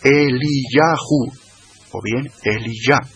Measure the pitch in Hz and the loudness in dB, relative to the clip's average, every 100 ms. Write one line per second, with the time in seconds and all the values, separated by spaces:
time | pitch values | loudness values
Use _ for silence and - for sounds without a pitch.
0 | 131 147 143 127 147 143 127 135 160 160 | 4 4 2 0 -2 -4 0 2 2 0
1 | - 147 120 - _ _ _ _ _ 113 | -2 -2 -2 -8 _ _ _ _ _ -12
2 | 104 117 139 - 104 107 113 113 117 139 | -6 -6 -6 -6 -4 -4 -6 -4 2 2
3 | 127 | 0